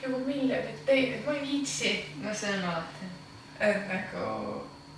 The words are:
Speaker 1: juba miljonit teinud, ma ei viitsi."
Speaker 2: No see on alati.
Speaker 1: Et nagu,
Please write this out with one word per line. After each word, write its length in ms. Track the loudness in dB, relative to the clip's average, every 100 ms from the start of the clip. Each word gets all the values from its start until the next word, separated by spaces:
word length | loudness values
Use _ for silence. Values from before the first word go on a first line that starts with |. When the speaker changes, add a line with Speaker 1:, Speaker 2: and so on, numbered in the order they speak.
Speaker 1:
juba 160 | -2 0
miljonit 680 | 0 2 4 2 0 -2 6
teinud, 380 | 6 6 2 0
ma 60 |
ei 80 | 0
viitsi." 640 | 2 0 0 0 2 0 -2 -6
Speaker 2:
No 120 | -4
see 180 | -2 0
on 100 | 0
alati. 400 | 0 -2 -4 -8 -10 -10 -14 -16 -16 2
Speaker 1:
Et 280 | 4 4 0
nagu, 800 | -2 -2 -4 -2 -2 -4 -6 -8 -14 -18